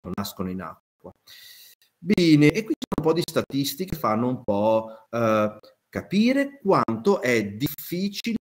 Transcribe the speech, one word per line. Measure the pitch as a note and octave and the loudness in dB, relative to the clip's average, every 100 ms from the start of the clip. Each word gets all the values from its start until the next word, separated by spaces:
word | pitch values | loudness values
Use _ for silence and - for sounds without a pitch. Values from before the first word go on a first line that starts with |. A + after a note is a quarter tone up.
non | F#2 F#2+ | -10 -10
nascono | G2+ - F#2 | -10 -8 -8
in | F#2 | -6
acqua. | E2 - _ _ F2+ _ _ - - - - _ _ _ | -12 -16 _ _ -20 _ _ -20 -20 -20 -20 _ _ _
Bene, | E3+ G#3 E3+ D3+ D3 | 0 2 6 8 6
e | F3 | 4
qui | A3 | -4
c'è | D#4 - - | -6 -4 -2
un | |
po' | D#3 | 0
di | E3 F3 | 0 0
statistiche | B2+ G#2 C#3 C#3 - F#3 | -4 -2 -4 -4 -6 -8
che | - | -4
fanno | A2+ G#2+ B2 | -2 0 -2
un | B2+ | -4
po', | - G2+ G#2+ A2 A2 - _ | -2 0 2 2 -2 -16 _
eh, | A#2 A2+ A2 G#2+ G#2+ - _ _ | -2 2 2 0 -4 -20 _ _
capire | F#2+ - F#3+ A#3 C#4 C#4 - | -10 -2 0 2 2 -2 -4
quanto | G3 D#3 A#2+ A3+ G3+ G3 | 2 2 2 0 0 0
è | B2 A#2 | 2 0
difficile | G2+ G#2+ D3 - - F3 G3+ G3+ A#3 A3 | 0 -4 -6 -6 -10 -6 -6 -6 -6 -6